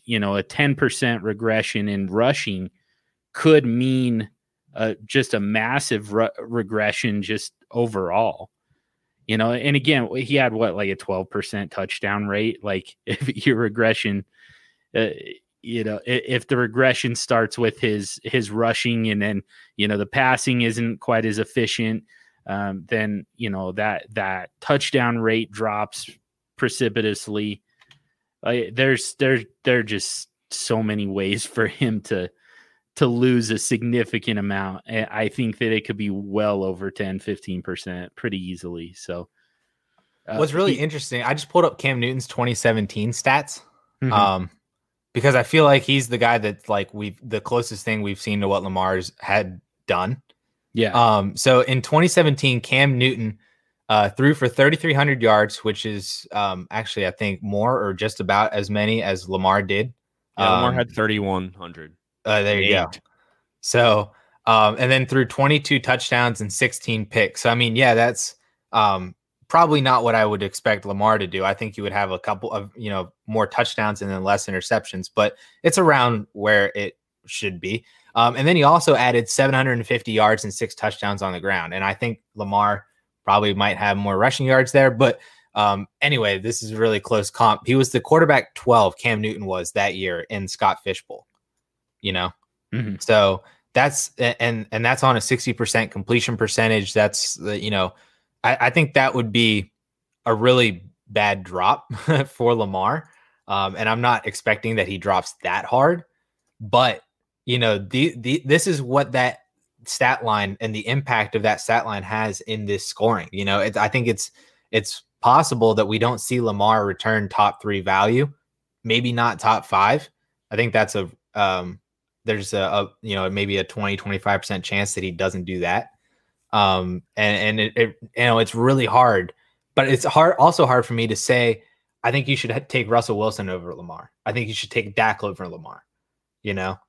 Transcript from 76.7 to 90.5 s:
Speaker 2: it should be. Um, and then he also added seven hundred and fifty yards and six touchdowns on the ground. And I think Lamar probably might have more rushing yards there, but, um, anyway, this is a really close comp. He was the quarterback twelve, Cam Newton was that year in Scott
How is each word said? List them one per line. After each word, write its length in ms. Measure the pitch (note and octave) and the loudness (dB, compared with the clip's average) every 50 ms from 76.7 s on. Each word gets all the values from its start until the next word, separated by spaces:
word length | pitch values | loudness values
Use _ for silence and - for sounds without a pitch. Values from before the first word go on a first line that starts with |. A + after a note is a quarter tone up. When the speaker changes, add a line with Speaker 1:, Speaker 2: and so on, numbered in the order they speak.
| - | -2
Speaker 2:
it 220 | G#2 G2+ - - _ _ _ _ _ _ | -6 -6 -8 -10 _ _ _ _ _ _
should 340 | - - - A2 G2 F2+ E2+ | -14 -10 -8 -6 -6 -6 -6
be. 240 | F2+ F#2+ G#2+ A#2 - _ _ _ _ _ - | -6 -6 -6 -8 -8 _ _ _ _ _ 2
Um, 220 | A2+ A#2 A#2+ B2 | 2 2 2 2
and 100 | C3+ C#3 | 2 2
then 120 | E3 F3+ | 2 4
he 60 | D#3+ C#3 | 6 6
also 300 | C#3+ E3+ E3 - E3 C#3 | 6 6 6 6 4 4
added 340 | A2+ B2 B2 A#2+ A#2+ A#2 - | 4 4 4 2 2 0 0
seven 260 | - - C3+ C3+ C3+ | 0 0 2 2 2
hundred 180 | C3 C3 C3 A#2+ | 2 2 0 0
and 140 | A#2 G#2+ | -2 -2
fifty 240 | - B2 A2+ - A#2 | -2 -4 -4 -2 -2
yards 320 | G#2+ G#2+ G#2+ G#2+ A2 G#2+ - | 2 4 4 4 4 2 -2
and 100 | G2+ - | -8 -6
six 220 | - A2+ - - | -6 -8 -8 -6
touchdowns 460 | - A2 G#2+ - - G#2+ G2+ G2+ F#2+ | -6 -6 -6 -4 -4 -4 -4 -4 -4
on 100 | G2+ F#2+ | -4 -6
the 80 | F2+ E2+ | -6 -6
ground. 340 | F2+ G2 F#2+ F2 E2 E2+ F2+ | -4 -2 -2 -2 -4 -6 -6
And 100 | F#2+ G2 | -4 -2
I 100 | G2 G2+ | -4 -2
think 260 | - B2 A#2 G#2+ - _ _ _ | -2 -4 -6 -6 -8 _ _ _
Lamar 520 | G#2 G2+ G2 G2+ G#2 G#2 G#2 G2+ G2 - _ _ _ _ _ _ _ _ | -10 -6 -2 0 2 2 2 0 -2 -6 _ _ _ _ _ _ _ _
probably 300 | G2 G2 G#2 G#2+ G#2 F#2+ | 2 2 2 2 2 0
might 240 | G2+ G2+ G#2 - | 0 0 -2 0
have 180 | G2+ G#2 G2+ G2 | 0 0 0 0
more 220 | G2+ G2+ G2+ F#2+ | 0 -2 -2 0
rushing 280 | F#2+ A2+ C3+ C3+ - C3+ | 2 2 2 2 0 2
yards 280 | C3 C3 C3 B2+ B2 - | 4 4 4 4 4 4
there, 180 | C#3 C3+ C3 | 4 6 4
but, 300 | A2+ A#2 C3+ A#2+ - - - - - _ _ _ - | 4 4 2 2 2 -2 -8 -20 -20 _ _ _ -2
um, 320 | G#2 G#2 G2+ G2+ G2 G2 - _ _ | 2 2 2 2 0 -4 -10 _ _
anyway, 380 | C#3+ D3 C#3+ A#2+ G#2+ G2+ G2 F#2+ | 0 0 2 2 2 0 0 0
this 220 | F#2+ A#2 G#2+ - | -2 -6 -6 -6
is 100 | A2 G#2+ | -8 -8
a 60 | A2 | -2
really 220 | A2 A2+ A2+ G#2+ G2 | 0 2 2 2 0
close 300 | - - A#2 G#2 G2 - | 0 0 0 0 0 -2
comp. 320 | - - A#2 A2 G#2+ - - | 0 2 4 4 4 2 0
He 100 | A#2 C3 | 0 2
was 160 | C3+ B2+ - | 2 2 2
the 100 | - A#2+ | 0 -4
quarterback 520 | - - D#3+ D#3+ E3 D3+ C#3+ B2 - - _ | 2 2 4 4 6 6 4 2 0 -2 _
twelve, 420 | - - B2 A#2 A2+ G2+ F2+ - | -4 2 4 6 6 6 4 2
Cam 240 | - - A#2+ A2 G#2+ | -2 -2 -2 -2 0
Newton 240 | G#2+ A2 - G#2 G2+ | -2 -4 -6 -8 -6
was 260 | F#2+ F#2 F2+ F2 - - | -6 -6 -6 -6 -4 -2
that 220 | G#2 G2 G2+ F2+ | -2 0 0 -2
year 300 | F#2+ F#2+ F#2 E2+ E2+ - - | -4 -4 -4 -6 -6 -8 -8
in 200 | A2 G2 G2 | -8 -8 -8
Scott 340 | F#2 | -10